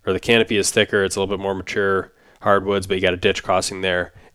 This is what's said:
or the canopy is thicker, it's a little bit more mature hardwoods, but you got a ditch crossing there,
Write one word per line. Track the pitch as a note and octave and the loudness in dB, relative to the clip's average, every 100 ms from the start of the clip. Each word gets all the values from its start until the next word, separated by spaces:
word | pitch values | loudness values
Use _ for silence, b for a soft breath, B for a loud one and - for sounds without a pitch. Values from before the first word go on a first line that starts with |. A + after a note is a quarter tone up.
| - | -4
or | |
the | F#2 | -2
canopy | - A#2 A2 G#2 | 2 2 2 0
is | F#2+ | 0
thicker, | - G2+ G#2 F#2+ | 2 2 2 0
it's | G2 | 0
a | |
little | G2 G2 | -2 -2
bit | |
more | G2 G2 | -4 -4
mature | F#2 G#2+ G2 F#2+ - _ b b | -6 -2 0 0 -4 _ b b
hardwoods, | A2 G2+ F#2+ G2+ F#2+ | 2 2 2 -2 -2
but | F#2+ | 0
you | |
got | F#2 | 0
a | F2+ | 2
ditch | G2+ F#2+ | 0 0
crossing | - F#2 - F#2+ | 0 -2 -2 -4
there, | F#2+ F2+ F2 - b | -2 -2 -4 -10 b